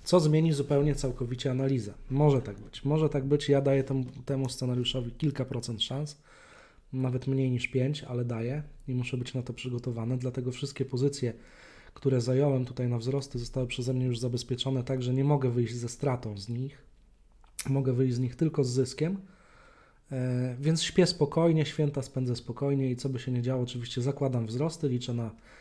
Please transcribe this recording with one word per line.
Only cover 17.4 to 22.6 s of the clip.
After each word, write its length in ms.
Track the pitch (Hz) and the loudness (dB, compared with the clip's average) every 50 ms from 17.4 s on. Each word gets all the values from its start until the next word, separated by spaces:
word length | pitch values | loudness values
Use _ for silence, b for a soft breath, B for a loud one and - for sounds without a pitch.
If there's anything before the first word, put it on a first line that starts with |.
| - - - - - - | -20 -16 -12 -8 -2 0
Mogę 240 | 135 139 131 135 123 | 0 2 2 2 2
wyjść 220 | 123 135 127 120 | 2 2 2 2
z 40 | 123 | 0
nich 160 | 127 123 - | -2 -2 0
tylko 280 | - 170 156 151 151 135 | 0 0 0 2 2 0
z 60 | 123 | 2
zyskiem, 480 | 123 131 127 - - - 151 170 196 190 B B B B B B B B B B B B B B B B B _ | 2 0 0 0 -2 -2 -2 -2 -2 -4 B B B B B B B B B B B B B B B B B _
e, 440 | 135 127 127 127 123 123 127 127 120 127 | -4 -4 -2 0 0 0 -2 -2 -4 -2
więc 240 | 139 156 165 160 - | 0 0 2 2 0
śpię 240 | - - - 180 165 | 2 4 6 6 6
spokojnie, 580 | - - 151 143 - 160 165 170 160 160 147 | 4 2 0 2 4 4 4 6 6 4 2
święta 360 | 147 - - 151 143 143 139 | 2 0 0 0 0 0 -2
spędzę 340 | 123 - - 131 127 123 123 | -6 -4 -4 -2 0 0 -2
spokojnie 560 | 120 - - 120 - | -2 -4 -8 -6 -2